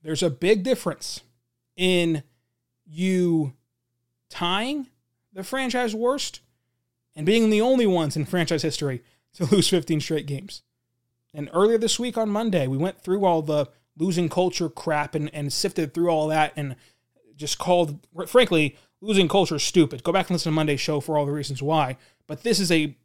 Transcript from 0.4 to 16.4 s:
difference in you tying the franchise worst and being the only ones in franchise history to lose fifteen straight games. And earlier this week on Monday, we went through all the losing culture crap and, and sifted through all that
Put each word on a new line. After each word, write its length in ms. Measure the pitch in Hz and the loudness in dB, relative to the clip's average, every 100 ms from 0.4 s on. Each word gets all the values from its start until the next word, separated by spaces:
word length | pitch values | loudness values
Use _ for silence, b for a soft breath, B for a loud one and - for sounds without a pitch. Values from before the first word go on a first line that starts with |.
| 180 214 | 2 2
difference 580 | 190 240 190 - - - _ _ _ _ _ - | 2 -2 -2 -8 -12 -14 _ _ _ _ _ -2
in 480 | 185 180 170 160 - _ _ _ _ _ _ | 2 2 2 -2 -6 _ _ _ _ _ _
you 680 | 156 185 185 175 165 143 - _ _ _ _ _ _ _ | -4 0 2 2 2 0 -8 _ _ _ _ _ _ _
tying 580 | - 175 190 240 294 254 _ _ _ _ | -6 -2 -2 -2 -4 -8 _ _ _ _
the 100 | 185 | -14
franchise 520 | 190 262 262 247 247 220 | -8 -4 -2 -2 -2 0
worst 460 | 240 277 - - _ _ _ _ _ _ _ - | 0 -2 -4 -12 _ _ _ _ _ _ _ -4
and 100 | 151 | 2
being 240 | 226 220 | 4 4
the 120 | 214 | 4
only 240 | 233 262 220 | 4 4 4
ones 300 | 180 151 156 | 2 0 -2
in 100 | 143 | -2
franchise 360 | 180 165 160 | -2 0 0
history 400 | 160 - 147 127 _ _ _ | -2 -2 -4 -6 _ _ _
to 120 | - 147 | -6 2
lose 240 | 202 - | 4 4
fifteen 300 | 185 - 160 | 2 2 -2
straight 260 | - 160 143 | 0 -4 -4
games. 360 | 139 139 - _ _ _ _ _ _ _ | -10 -10 -20 _ _ _ _ _ _ _
And 160 | 151 147 | -12 -4
earlier 240 | 170 208 226 | 2 4 4
this 220 | 226 - | 0 -2
week 180 | 240 226 | -4 -2
on 120 | 214 | -2
Monday, 380 | 202 226 185 131 | -2 0 0 0
we 100 | 135 | -2
went 240 | 180 - | -2 -4
through 240 | - 190 190 | -4 0 2
all 160 | 165 | 0
the 260 | 151 151 139 b b - | 0 -2 -2 b b -4
losing 320 | 170 175 165 | -2 0 0
culture 400 | - 185 - 165 | 0 0 0 -6
crap 460 | - - 151 147 156 | -4 -4 -2 -2 -4
and, 180 | 147 | -6
and 180 | 151 143 | -6 -6
sifted 420 | - 196 185 156 | -2 -4 -2 -4
through 160 | 165 175 | 0 2
all 180 | 160 151 | 2 2
that 260 | 156 | 2